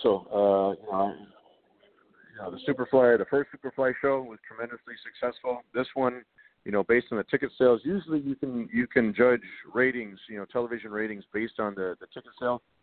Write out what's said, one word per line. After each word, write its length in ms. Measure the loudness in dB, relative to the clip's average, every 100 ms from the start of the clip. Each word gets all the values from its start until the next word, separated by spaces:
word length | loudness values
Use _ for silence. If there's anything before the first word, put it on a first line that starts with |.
so. 240 | 2 0 0
Uh, 480 | 2 4 4 2 -2
you 100 | -4
know, 80 | -2
I, 160 | -2 -6 -18 _ _ _ _ _ _ _ _ _ -20
you 100 | -14
know, 80 | -12
the 220 | -8 -6
Superfly, 460 | -4 2 6 6 6
the 80 | 2
first 240 | 0 -2
Superfly 420 | -8 -10 -2 -2 0
show 220 | -2 -2
was 160 | -4 -16 -16
tremendously 480 | -12 -12 -12 -20 -20
successful. 580 | -20 -8 -8 -6 -6 -8 -6
This 120 | -6 -4
one, 280 | -2 -2 -2 -10 _ _ _
you 80 | -4
know, 100 | 0
based 240 | 4 2 2
on 60 | -4
the 60 |
ticket 260 | -2 -2 -2 4
sales, 220 | 4 4
usually 360 | 0 -6 -4 -4
you 140 | -4
can, 340 | -6 -6 -6 -4
you 140 | -2 0
can 280 | 2 2
judge 280 | 4 4 4 -2 -20 -6
ratings, 460 | 0 0 -2 -10 -16 -14
you 100 | -12
know, 80 | -8
television 440 | -6 -4 -8 -8
ratings 340 | -6 -6 -8 -8
based 280 | -6 -6 -4
on 140 | -6
the, 220 | -4 -6 -8
the 60 | -14
ticket 260 | -20 -20 -6
sale 220 | -4 -4 _ _